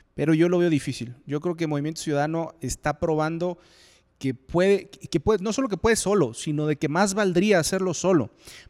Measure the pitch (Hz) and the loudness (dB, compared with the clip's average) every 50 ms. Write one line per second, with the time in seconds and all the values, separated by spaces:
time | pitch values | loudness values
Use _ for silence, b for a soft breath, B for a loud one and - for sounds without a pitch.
0 | b _ _ - 143 151 165 156 165 175 180 175 175 175 160 139 - - 123 - | b _ _ -2 0 2 4 4 4 4 4 2 2 2 2 0 -2 -4 -8 -8
1 | 117 117 123 - _ - 139 147 147 180 170 165 170 156 151 143 143 156 160 - | -10 -12 -12 -16 _ -8 -8 -4 -4 -4 -4 -4 -4 -4 -2 -2 -4 -4 -6 -8
2 | - 160 147 143 147 151 160 165 165 - - _ - 123 - - - 151 147 - | -6 -4 -2 -2 -2 -2 -2 -4 -6 -6 -10 _ -8 -8 -8 -4 -4 -6 -4 -2
3 | 175 165 156 156 151 160 165 165 175 180 175 b b b b b b b b b | -2 -2 0 0 -2 -2 -4 -4 -4 -6 -6 b b b b b b b b b
4 | b _ _ _ - 135 123 - _ - - 170 180 196 202 190 - - - - | b _ _ _ -6 -6 -6 -6 _ -4 0 2 4 4 4 2 0 -6 -16 -20
5 | - - - 160 - 208 220 190 185 226 214 - 269 233 196 175 - 226 226 - | -12 -4 -4 -2 0 2 0 0 0 -2 -2 -2 -2 -2 -4 0 2 2 2 2
6 | - 185 208 208 147 113 107 - - 160 147 147 151 151 151 - - 147 147 175 | 2 2 2 2 2 0 -2 -8 -6 -4 -4 -2 0 -2 -2 -2 -2 -2 2 2
7 | 202 202 190 214 208 190 170 180 196 214 202 170 151 - 190 190 190 185 165 - | 2 2 2 0 0 2 2 2 4 4 4 4 4 0 -2 -2 -2 -2 -2 -2
8 | - 180 190 156 110 - - B B B B B B B | 2 4 4 4 2 0 -6 B B B B B B B